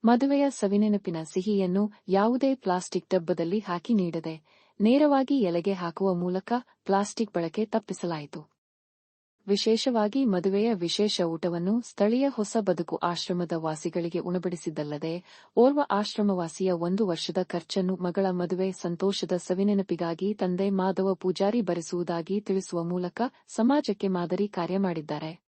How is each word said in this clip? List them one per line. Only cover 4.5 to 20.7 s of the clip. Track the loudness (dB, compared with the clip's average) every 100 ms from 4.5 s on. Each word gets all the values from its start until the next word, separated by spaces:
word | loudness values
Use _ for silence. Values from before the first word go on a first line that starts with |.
| _ _ _
ನೇರವಾಗಿ | 4 6 6 4 2
ಎಲೆಗೆ | 2 2 2 0
ಹಾಕುವ | -2 -4 -2 0
ಮೂಲಕ | 0 0 -2 -2 -4 -4 _
ಪ್ಲಾಸ್ಟಿಕ್ | 0 0 0 -2 -2
ಬಳಕೆ | -2 -2 -4
ತಪ್ಪಿಸಲಾಯಿತು. | -2 -2 -4 -8 -6 -6 -8 -14 -16 _ _ _ _ _ _ _ _ _ -2
ವಿಶೇಷವಾಗಿ | 0 2 2 2 2 2 2
ಮದುವೆಯ | 2 2 2 2 2
ವಿಶೇಷ | 0 -2 0 0 2
ಊಟವನ್ನು | -2 0 -2 -2 0 0
ಸ್ಥಳೀಯ | -2 0 2 2 0
ಹೊಸ | 0 -2 0
ಬದುಕು | 0 0 -2 -2
ಆಶ್ರಮದ | -2 -4 -4 -4 -2 -2
ವಾಸಿಗಳಿಗೆ | -4 -4 -4 -4 -4 -4
ಉಣಬಡಿಸಿದ್ದಲ್ಲದೆ, | -4 -4 -4 -6 -8 -6 -6 -6 -6 -8 -10 -20 -4 4
ಓರ್ವ | 6 4 0
ಆಶ್ರಮವಾಸಿಯ | 0 -2 0 0 0 -2 -2 0
ಒಂದು | 0 0 0 0
ವರ್ಷದ | -2 -2 -4
ಖರ್ಚನ್ನು | -2 -4 -2 -2 0
ಮಗಳ | 0 -2 0 0
ಮದುವೆ | 0 -2 -2 -2
ಸಂತೋಷದ | -4 -6 -2 0 0 -2 -2
ಸವಿನೆನಪಿಗಾಗಿ | 0 0 2 2 0 -2 -2 -2 -2
ತಂದೆ | 0 -2 0 0